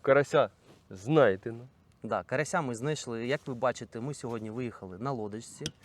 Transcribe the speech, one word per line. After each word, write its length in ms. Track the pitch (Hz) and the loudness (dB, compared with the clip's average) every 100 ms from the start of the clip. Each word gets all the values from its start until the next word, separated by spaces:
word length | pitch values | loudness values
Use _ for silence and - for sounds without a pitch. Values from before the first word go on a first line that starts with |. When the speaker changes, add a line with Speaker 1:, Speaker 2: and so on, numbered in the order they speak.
Speaker 1:
карася 480 | - 139 143 151 107 - _ - - | 4 6 6 4 2 0 _ -20 -18
знайдено. 760 | 95 101 156 123 98 117 113 127 _ _ _ | -10 2 6 6 6 -2 -12 -14 _ _ _
Speaker 2:
Да, 200 | 110 107 | -4 -4
карася 380 | 87 131 147 180 | -2 -4 -2 -2
ми 140 | 143 | -2
знайшли. 520 | 113 135 151 - 113 120 | -4 -4 -4 -6 -6 -4
Як 140 | 147 - | -4 -4
ви 80 | |
бачите, 460 | 123 127 117 113 117 | -2 -2 -2 -6 -8
ми 140 | 127 | -8
сьогодні 360 | 143 120 117 107 | -6 -6 -6 -6
виїхали 480 | 113 123 - 98 92 | -6 -8 -8 -12 -8
на 120 | 127 | -6
лодочці. 520 | 131 107 107 120 - 151 - | -4 -6 -8 -12 -10 -10 -10